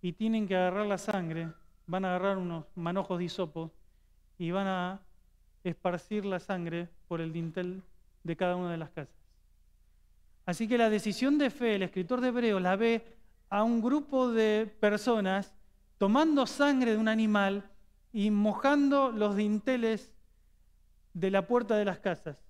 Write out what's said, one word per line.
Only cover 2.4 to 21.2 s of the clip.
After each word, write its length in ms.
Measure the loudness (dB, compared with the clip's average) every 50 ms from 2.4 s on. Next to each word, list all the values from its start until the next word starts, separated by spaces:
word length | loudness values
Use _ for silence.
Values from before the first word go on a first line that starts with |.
| -4 -6 -6 -8 -10 -12 -12
manojos 440 | -6 -6 -4 -2 -4 -4 -4 -4 -4
de 60 | -4
hisopo 480 | -6 -4 -6 -6 -6 -6 -10 -10 -10 _ -20 -20 _ _ _ _ _ _ _ _ _ _
y 140 | _ -6 -4
van 160 | -2 -2 -2
a 340 | -2 -2 -2 -4 -6 -6 -10 -16 -20 -20 -20 _ _ _ _ _ _ _ _
esparcir 640 | _ -8 -8 -2 _ -4 -4 -4 -6 -6 -6 -4 -2
la 160 | -2 -4 -6
sangre 480 | -4 -6 -6 -4 -4 -6 -6 -6 -8 -10 -14 -20 -10
por 140 | -8 -6 -6
el 120 | -6 -6
dintel 520 | -6 -6 -6 -6 -6 -6 -6 -6 -8 -10 -14 -20 -20 -20 _ _ _ _ _
de 120 | -8 -4
cada 200 | -2 -2 -2 -2
una 160 | -2 -4 -6
de 60 | -6 -8
las 120 | -8 -10
casas". 240 | _ -14 -14 -14 _ -20 _ _ _ _ _ _ _ _ _ _ _ _ -20 _ _ _ -20 _ -20 -20 -20 -20 -20 _ -6
Así 220 | -6 -4 -4 -2
que 100 | 0 2
la 140 | 2 4 4
decisión 480 | 2 0 0 -2 -2 0 0 2 2 2
de 120 | 2 0
fe, 260 | -2 -2 -2 0 0
el 80 | 0 -2
escritor 360 | -4 -4 -6 -4 -2 -2 -2
de 80 | 0 -2
Hebreos 320 | 0 0 0 2 2 2
la 140 | 2 0 2
ve 420 | 2 2 2 0 0 -4 -10 -20 -20 -20 -20 _ _ _ _
a 140 | 0 0
un 180 | 2 2 2 2
grupo 520 | 2 2 0 0 -2 0 0 0 2 2
de 400 | 2 2 2 2 2 0 0 -4 -2 0
personas 760 | 2 2 2 2 0 2 2 2 2 0 0 0 -2 -6 -12 -20 -20 _ _ _ _ _ _ _
tomando 480 | 2 4 6 6 4 4 4 2 2
sangre 460 | 0 2 2 2 4 4 4 2 2
de 60 | 2 2
un 80 | 2
animal 640 | 2 2 2 2 4 4 4 2 2 0 -2 -6 -10 -20 -20 -20 -20 _ _ _ _
y 180 | -4 0 0 2
mojando 800 | 4 4 2 2 0 2 2 4 4 4 4 4 4 4 2 2
los 240 | 0 0 0 0 2
dinteles 760 | 0 0 0 0 -2 0 -2 -2 0 0 -2 -2 -4 -6 -14 -20 -20 -20 _ _ _ _ _ -20 _ -20 _ _ _ _ _ -20 _ -20 _
de 180 | _ -2